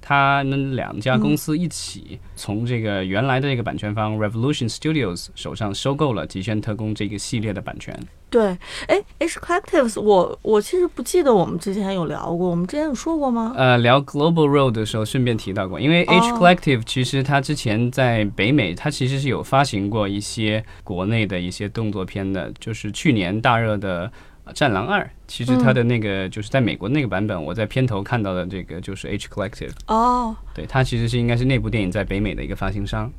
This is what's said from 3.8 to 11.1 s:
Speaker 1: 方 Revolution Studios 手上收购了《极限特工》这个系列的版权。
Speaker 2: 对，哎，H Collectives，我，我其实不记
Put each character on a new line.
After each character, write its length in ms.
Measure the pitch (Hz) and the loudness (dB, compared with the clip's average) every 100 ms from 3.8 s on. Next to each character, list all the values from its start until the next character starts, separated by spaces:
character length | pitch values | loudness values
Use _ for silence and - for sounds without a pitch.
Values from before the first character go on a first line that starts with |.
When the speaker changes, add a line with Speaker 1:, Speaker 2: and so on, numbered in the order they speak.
| 104 | -4
Speaker 1:
方 240 | 104 107 107 | -2 -2 0
Revolution 560 | 107 113 127 147 120 | -2 0 -2 0 -4
Studios 540 | - 151 156 110 87 - - | -4 -2 0 -2 -4 -10 -12
手 180 | - | -10
上 220 | 73 107 101 | -4 -4 -2
收 180 | 131 | -2
购 200 | 143 156 | 0 0
了 100 | 104 76 | 0 -4
《极 140 | 95 | -6
限 180 | 95 107 | -4 -4
特 140 | 104 | -2
工》 180 | 107 110 104 | -4 -4 -4
这 120 | 104 | -4
个 100 | 101 | -6
系 220 | - 120 | -4 -4
列 120 | 107 | -2
的 100 | 98 | -4
版 160 | - - | -8 -12
权。 160 | - - - - - | -12 -14 -14 -18 0
Speaker 2:
对， 280 | 240 208 180 - - - | 2 2 0 -8 -12 0
哎， 120 | 381 415 - | 0 0 -4
H 200 | 339 - | -4 -4
Collectives， 600 | - 349 - 339 247 208 | -2 -2 2 2 2 2
我， 400 | 208 196 - - | 4 6 4 -2
我 200 | - 214 | 2 2
其 180 | 208 370 | 2 0
实 80 | 359 | 0
不 160 | - | -2
记 180 | 247 | 0